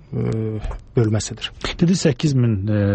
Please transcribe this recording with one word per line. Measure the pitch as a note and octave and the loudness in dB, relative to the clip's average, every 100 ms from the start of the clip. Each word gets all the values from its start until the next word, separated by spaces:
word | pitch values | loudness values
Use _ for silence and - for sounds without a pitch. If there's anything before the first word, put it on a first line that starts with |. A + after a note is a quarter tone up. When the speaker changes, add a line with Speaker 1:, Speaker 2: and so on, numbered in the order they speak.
| - | -10
Speaker 1:
ə, | B2 A#2+ A2 A2 A2 - - - | -4 -2 -2 -4 -4 -6 -8 -4
bölməsidir. | B2+ A2 G#2+ - A2 - - - | 2 2 2 -4 -8 -12 -8 -8
Speaker 2:
Dedi | - E3+ F#3 | 0 2 4
səkkiz | E3 C3 D#3 C3+ | 2 2 2 2
min, | A#2+ G2+ | 2 2
ə, | G#2 G#2 G2+ | 0 2 2